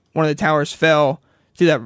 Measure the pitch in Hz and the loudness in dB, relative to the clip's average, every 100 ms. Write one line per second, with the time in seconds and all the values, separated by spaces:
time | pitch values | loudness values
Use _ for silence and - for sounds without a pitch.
0 | _ 160 156 147 170 151 143 - 160 151 | _ -4 -2 -2 -2 -2 -4 -2 2 2
1 | 143 156 _ _ _ - 175 143 | 2 -2 _ _ _ 0 2 0